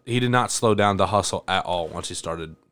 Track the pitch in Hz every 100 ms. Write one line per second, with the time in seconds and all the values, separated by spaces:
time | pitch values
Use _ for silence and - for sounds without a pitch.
0 | - 120 123 123 110 - 117 104 104 98
1 | 95 104 - 95 - 95 - 87 80 82
2 | - - 82 82 82 80 _